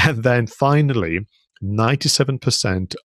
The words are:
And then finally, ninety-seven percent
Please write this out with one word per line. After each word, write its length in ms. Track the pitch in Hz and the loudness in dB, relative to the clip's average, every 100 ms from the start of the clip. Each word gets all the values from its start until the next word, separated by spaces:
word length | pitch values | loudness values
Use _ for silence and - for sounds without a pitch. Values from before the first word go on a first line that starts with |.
| 156 | 2
And 180 | 117 | 2
then 240 | 123 120 113 | 2 2 0
finally, 720 | - 139 147 143 120 82 85 104 _ _ _ | 0 2 4 2 0 -2 -4 -6 _ _ _
ninety-seven 800 | 98 104 113 139 156 - 135 131 | -4 0 0 0 0 0 -2 -2
percent 560 | - - 98 92 92 - | -2 -2 -2 -2 -4 -10